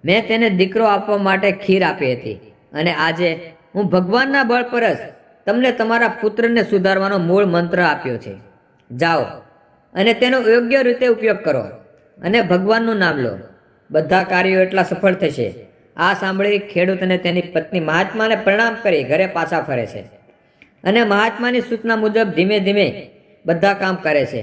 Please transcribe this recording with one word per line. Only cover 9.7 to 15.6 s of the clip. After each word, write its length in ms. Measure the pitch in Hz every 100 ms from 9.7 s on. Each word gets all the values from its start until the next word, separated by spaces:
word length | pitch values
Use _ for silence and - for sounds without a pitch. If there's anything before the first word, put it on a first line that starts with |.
| _ _
અને 180 | - 214
તેનો 360 | 233 247 262 220
યોગ્ય 340 | 233 240 269
રીતે 240 | 247 240 254
ઉપયોગ 300 | 220 214 196
કરો 240 | 160 131 101 - - _ _ -
અને 200 | 175 233
ભગવાનનું 540 | 180 180 190 220 226 214
નામ 220 | 175 147
લો. 200 | 120 95 107 - _ _ _
બધા 320 | 151 160 185
કાર્યો 400 | 185 185 185 185
એટલા 200 | 185 190
સફળ 320 | 180 165 196
થશે. 400 | 185 160 139 107 90